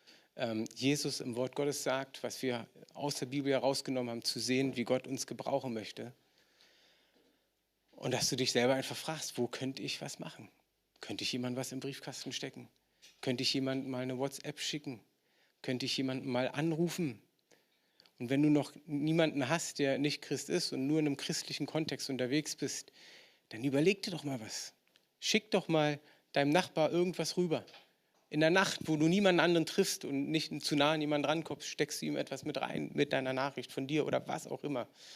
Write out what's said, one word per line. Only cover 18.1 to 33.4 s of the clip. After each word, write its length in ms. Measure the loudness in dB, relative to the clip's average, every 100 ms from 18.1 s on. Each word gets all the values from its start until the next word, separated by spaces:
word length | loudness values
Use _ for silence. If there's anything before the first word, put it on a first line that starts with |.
| -8
Und 140 | 0
wenn 100 | 4
du 80 | 6
noch 240 | 6 2 -8 -6
niemanden 600 | -2 2 4 4 2 0
hast, 300 | 0 0 0
der 220 | 2 2
nicht 240 | 0 0
Christ 260 | -4 -4 0
ist 240 | -2 0
und 140 | -2 2
nur 100 | 2
in 80 | 2
einem 120 | 0
christlichen 500 | -2 -4 -4 -6 -2
Kontext 420 | -2 -2 -4 -4
unterwegs 460 | -2 0 0 0 -4
bist, 360 | -4 -6 -12 -20 -20 -20 -20 _ -14
dann 140 | -4
überleg 380 | 0 4 4 2
dir 100 | -2
doch 120 | -6
mal 160 | -4 -6
was. 320 | -6 -10 -10 _ _ _ _ -8
Schick 320 | 2 2 4
doch 160 | 0 4
mal 320 | 4 4 2 -8 -20 _
deinem 180 | 2 6
Nachbar 420 | 6 4 2 2
irgendwas 460 | 4 2 0 -2 2
rüber. 260 | 2 0 -4 -20 -20 _ _ _ -4
In 100 | 4
der 100 | 6
Nacht, 300 | 6 4 0 0
wo 100 | 4
du 120 | 6
niemanden 340 | 6 6 8
anderen 260 | 6 6 4
triffst 380 | 2 0 0 -2
und 260 | -2 0
nicht 280 | 0 -2 -6 0
zu 100 | 4
nah 180 | 4
an 80 | 4
jemanden 240 | 2 2 2
rankommst, 420 | 0 -2 -8 -8
steckst 340 | -2 -2 -2
du 60 | -4
ihm 80 | -2
etwas 300 | -4 -6 -6
mit 120 | -4
rein, 320 | -2 -4 -2 0
mit 180 | 0
deiner 200 | 0 0
Nachricht 380 | -2